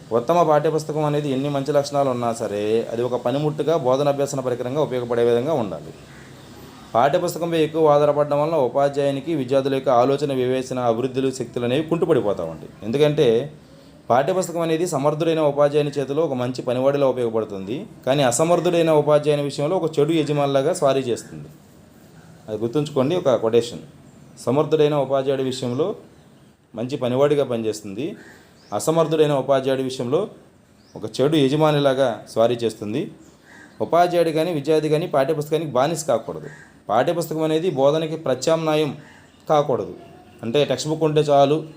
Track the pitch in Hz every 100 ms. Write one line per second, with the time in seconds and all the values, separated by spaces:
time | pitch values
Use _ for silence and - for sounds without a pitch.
0 | - 110 123 170 160 151 160 156 151 151
1 | 151 147 147 131 143 139 135 143 139 143
2 | 139 123 117 113 110 101 104 113 113 113
3 | 123 120 120 135 151 151 143 165 127 131
4 | 143 139 139 139 127 120 123 139 139 127
5 | 120 120 120 117 131 156 107 78 76 -
6 | - - - - - - - - - 113
7 | 135 180 175 156 170 165 151 156 156 147
8 | 147 143 147 143 151 165 123 139 143 139
9 | 143 139 139 160 123 135 135 135 135 120
10 | 127 139 147 131 127 131 127 127 123 113
11 | 131 127 135 127 117 - 117 131 160 170
12 | 170 131 104 92 82 78 - - 104 131
13 | 151 147 135 113 147 - - - - -
14 | - 117 160 185 185 170 165 160 180 151
15 | 143 151 165 160 151 139 147 147 147 139
16 | 135 143 165 127 123 127 - 123 131 143
17 | 135 127 117 110 104 98 95 135 208 -
18 | - 139 131 117 165 175 165 175 165 151
19 | 147 147 143 147 143 139 147 185 165 156
20 | 147 165 143 147 143 139 135 180 143 135
21 | 123 113 - 80 73 - - - - -
22 | - - - - - 110 117 151 147 135
23 | 131 180 143 113 113 117 110 80 76 -
24 | - - - - - 139 151 151 147 147
25 | 131 139 135 135 131 127 123 123 175 233
26 | - - - - - _ _ 104 123 135
27 | 123 127 147 147 131 117 113 104 101 98
28 | 156 220 - - - - - 104 - 165
29 | 165 160 151 143 127 135 131 135 131 131
30 | 120 151 220 - - _ _ _ _ -
31 | 104 - 131 160 135 147 156 147 143 131
32 | 131 107 - - 117 120 117 110 104 113
33 | 196 - - - - - - - 113 165
34 | 175 170 165 156 165 160 139 156 151 151
35 | 175 147 139 151 147 156 160 123 143 160
36 | - 117 - 80 73 - - - - 110
37 | 139 170 165 156 160 160 180 143 135 160
38 | 160 156 156 127 165 160 160 156 151 -
39 | - - - _ - 151 147 117 92 -
40 | - - - - 113 131 139 127 151 156
41 | 156 151 143 143 139 156 156